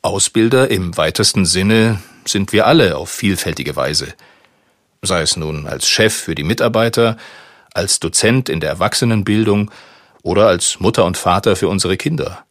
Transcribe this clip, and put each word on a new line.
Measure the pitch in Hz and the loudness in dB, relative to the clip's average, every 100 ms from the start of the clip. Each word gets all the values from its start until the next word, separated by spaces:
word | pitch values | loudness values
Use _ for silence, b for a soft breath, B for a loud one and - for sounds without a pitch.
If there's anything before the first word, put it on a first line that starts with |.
| 87 | -4
Ausbilder | 98 - 113 113 131 135 | -4 -2 0 2 4 2
im | 101 90 82 | 0 -2 -2
weitesten | 78 - 110 - | -2 0 0 0
Sinne | 87 87 98 110 113 104 B B | 0 0 2 4 2 0 B B
sind | - - 98 | -4 -4 0
wir | 196 - | 2 4
alle | 165 104 71 | 6 4 0
auf | 95 | -8
vielfältige | - 98 95 - 78 73 71 | -4 -2 -2 -4 -6 -6 -4
Weise. | 67 76 69 - b b b b b b b _ | -2 -4 -6 -14 b b b b b b b _
Sei | 98 90 | -4 -2
es | 78 - | -2 -4
nun | 78 78 73 | -4 -6 -8
als | - - | -6 -2
Chef | - 110 | 2 2
für | - - | 0 -6
die | 78 | -4
Mitarbeiter, | 76 104 120 110 113 113 117 113 B B B B B | -2 0 0 2 0 2 0 0 B B B B B
als | - 98 - | -6 -4 -2
Dozent | 85 - 110 131 127 | -2 0 2 2 0
in | 82 | -4
der | 78 | -4
Erwachsenenbildung | 80 101 - 120 110 98 107 107 101 101 B B B B B | -2 -2 0 0 0 0 0 2 2 0 B B B B B
oder | - 98 107 | -2 4 4
als | 87 - - | 4 0 0
Mutter | 98 - | 0 2
und | 90 92 | 0 0
Vater | 92 90 - 95 | 0 2 2 0
für | 95 | 0
unsere | 98 - 95 | 0 -2 -2
Kinder. | - 160 - 92 _ | -2 -4 -6 -10 _